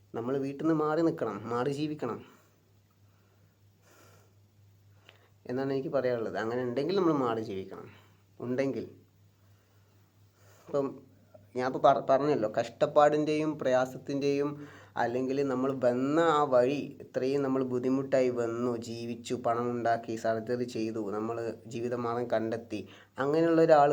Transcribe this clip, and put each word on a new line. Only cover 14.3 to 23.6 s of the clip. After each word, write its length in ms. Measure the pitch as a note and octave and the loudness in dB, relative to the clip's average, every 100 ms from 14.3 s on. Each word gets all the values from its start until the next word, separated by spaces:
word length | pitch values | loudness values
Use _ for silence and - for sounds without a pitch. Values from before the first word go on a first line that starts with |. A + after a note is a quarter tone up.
| C#3+ C#3+ D3 - - - - | 0 0 -4 -12 -18 -10 -2
അല്ലെങ്കിൽ 360 | A#2+ B2 C3 C3+ C#3 | -2 0 -2 0 0
നമ്മൾ 180 | B2+ C3+ C3+ | 0 -2 0
വന്ന 340 | B2 B2 C3+ D#3 E3 D3+ | 2 2 2 2 4 4
ആ 20 | D3 | 4
വഴി 260 | B2+ B2 C#3+ - - | 4 4 2 -6 -12
ഇത്രയും 360 | - C3 B2+ C#3+ C3+ | -10 -4 0 0 0
നമ്മൾ 160 | C3 B2+ | 0 0
ബുദ്ധിമുട്ടായി 600 | B2 B2+ C3 C3+ C3+ B2+ A#2+ | -2 0 0 2 2 2 0
വന്നു, 320 | A#2 A#2 B2 A#2 G#2+ | -2 -2 -2 -4 -6
ജീവിച്ചു, 460 | A#2 A#2 A#2+ A#2+ B2 A#2+ | -8 -8 -10 -6 -4 -2
പണമുണ്ടാക്കി, 680 | A#2 B2 A#2+ A2+ A#2 A#2 A2+ | -2 -2 -2 0 -2 -2 -4
സർജറി 420 | A2+ A2+ A2 B2 B2 | -2 -2 -2 -4 -4
ചെയ്തു, 280 | A2+ A2 A2 G2+ G#2 | -4 -4 -4 -4 -4
നമ്മൾ 200 | A2+ A#2 A#2 - - | -4 -4 -6 -8 -10
ജീവിതമാർഗം 540 | A2+ A#2+ A#2+ A#2 A#2 A#2+ | -8 -4 -4 -4 -4 -2
കണ്ടെത്തി, 460 | A#2 A2+ A2+ - G#2+ - - - - | -2 -2 -4 -6 -10 -10 -18 -12 -4
അങ്ങനെയുള്ള 420 | C3+ D#3 E3 E3 | 0 2 4 6